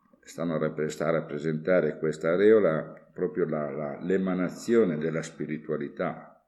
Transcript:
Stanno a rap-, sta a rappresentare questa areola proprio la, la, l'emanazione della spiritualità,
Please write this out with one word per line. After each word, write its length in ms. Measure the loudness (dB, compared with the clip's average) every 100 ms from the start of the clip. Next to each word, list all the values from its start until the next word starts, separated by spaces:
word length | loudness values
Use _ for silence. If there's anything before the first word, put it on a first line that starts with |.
| _ _
Stanno 300 | -16 -8 -4
a 40 | -2
rap-, 280 | -2 -2 -6
sta 220 | -2 0
a 20 |
rappresentare 880 | 0 -2 -4 -2 -2 2 4 2 0
questa 340 | -4 -2 0
areola 760 | 4 8 8 6 0 -4 -14 -16
proprio 320 | -4 -4 0 -2
la, 240 | -2 -4
la, 280 | -6 -6 -6
l'emanazione 960 | -2 0 0 0 -2 -4 2 4 4 2
della 260 | -2 -4
spiritualità, 1200 | -6 -8 -8 -8 -6 -6 -6 -4 -6 -6 -14 _